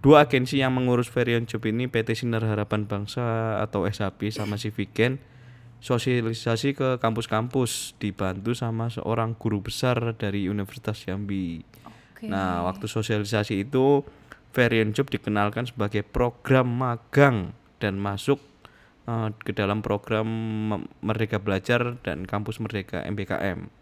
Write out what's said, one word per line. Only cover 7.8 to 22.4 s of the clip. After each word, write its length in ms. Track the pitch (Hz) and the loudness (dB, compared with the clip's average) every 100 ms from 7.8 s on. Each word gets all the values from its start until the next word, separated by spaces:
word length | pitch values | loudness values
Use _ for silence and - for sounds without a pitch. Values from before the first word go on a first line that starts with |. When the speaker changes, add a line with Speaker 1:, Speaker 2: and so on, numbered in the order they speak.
| - - | -8 -6
Speaker 1:
dibantu 500 | 104 95 95 95 107 | -6 -2 -4 -2 -4
sama 380 | 120 117 113 117 | -2 -2 -2 -4
seorang 420 | 113 - 113 113 | -4 -2 -2 -2
guru 300 | 113 113 104 | -2 -2 -2
besar 340 | - - 127 123 117 | -4 -2 0 0 -2
dari 380 | 110 104 101 95 | -2 -4 -2 -2
Universitas 580 | 104 98 - - 107 - | -2 -4 -6 -6 -6 -6
Jambi. 560 | 95 101 98 90 82 - - - - - | -6 -4 -4 -4 -6 -14 -20 -20 -20 -20
Speaker 2:
Oke. 160 | - 220 | -14 -4
Speaker 1:
Nah, 400 | - 135 87 87 | -2 0 0 -2
waktu 160 | 95 | -4
sosialisasi 800 | 107 113 107 107 101 107 107 101 | -4 -4 0 -2 0 0 0 -2
itu 400 | 113 131 135 143 - - - - _ | 0 4 6 4 2 -20 -20 -20 _
Variant 400 | - 120 113 107 | 2 4 4 2
Job 160 | 107 139 | 0 -2
dikenalkan 640 | - - 104 104 110 123 | -2 0 2 2 0 -6
sebagai 320 | 120 104 104 | -4 -2 -2
program 640 | - - 120 - - 131 127 | -2 0 0 -2 4 4 4
magang 840 | 120 131 117 - 143 143 113 90 - _ _ | 0 -2 -4 0 4 6 4 -2 -10 _ _
dan 160 | 107 | -4
masuk, 480 | 98 101 101 - 139 - - - - - _ - | -2 -2 -2 0 0 -2 -20 -20 -20 -20 _ -6
eh, 240 | 117 110 107 | -2 -4 -6
ke 160 | - | -6
dalam 320 | 104 101 104 107 | -2 0 0 -2
program 400 | 104 - 110 110 113 113 110 107 | -4 0 -2 0 -4 -4 -2 -2
Mem-, 240 | 101 - - | -4 -6 -6
Merdeka 400 | 101 110 110 104 | -4 -2 0 -2
Belajar 640 | 101 95 - 120 120 120 | 0 -2 2 0 0 -4
dan 240 | - 76 92 | -6 -6 -4
Kampus 320 | 104 | -4